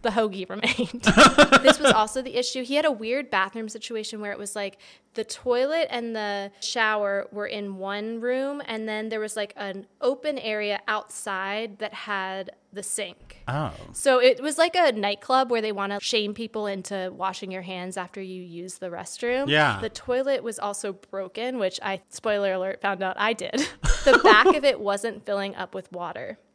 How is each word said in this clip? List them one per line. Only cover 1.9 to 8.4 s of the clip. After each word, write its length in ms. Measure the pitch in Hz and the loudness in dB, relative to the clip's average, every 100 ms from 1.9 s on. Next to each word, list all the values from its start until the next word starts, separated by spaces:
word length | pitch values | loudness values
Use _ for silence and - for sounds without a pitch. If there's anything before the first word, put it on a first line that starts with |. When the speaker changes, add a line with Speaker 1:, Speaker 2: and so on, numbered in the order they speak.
Speaker 1:
also 280 | 220 214 262 | 4 2 -2
the 140 | 254 240 | -2 -2
issue. 260 | 247 262 | -2 -4
He 120 | 240 285 | -2 2
had 80 | 311 | 2
a 60 | |
weird 380 | 226 220 262 262 | -2 -4 -4 -2
bathroom 400 | 196 190 226 220 | -2 -2 -4 -10
situation 500 | 220 - 220 214 220 | -10 -8 -8 -8 -8
where 140 | 208 | -10
it 40 | - | -8
was 160 | 202 | -8
like 240 | 208 196 196 - - _ | -6 -6 -8 -20 -20 _
the 100 | - | -8
toilet 640 | 214 - 254 240 269 320 311 | -8 -6 0 2 2 0 -2
and 220 | 240 233 226 | -4 -4 -4
the 360 | 208 202 196 _ | -4 -4 -6 _
shower 680 | - 240 220 214 202 196 - | -6 0 2 2 0 -2 -4
were 140 | 208 208 | -8 -6
in 300 | 214 202 190 | -6 -8 -8
one 420 | 196 202 220 226 | -6 -6 -6 -6
room, 420 | 240 254 | -2 -2